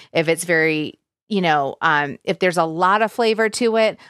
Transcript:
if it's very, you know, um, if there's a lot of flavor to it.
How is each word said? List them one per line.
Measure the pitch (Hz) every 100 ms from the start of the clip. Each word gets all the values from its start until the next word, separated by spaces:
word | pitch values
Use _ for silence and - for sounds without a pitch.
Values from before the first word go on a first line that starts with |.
| -
if | 165 160
it's | 165
very, | 175 165 160 156 143 - _ _ -
you | 202
know, | 170 151 139 -
um, | 165 147 143 -
if | - 175
there's | 185 170
a |
lot | 165 160 180 214
of | 220
flavor | - 226 220 220
to | - 233 220
it. | 214 -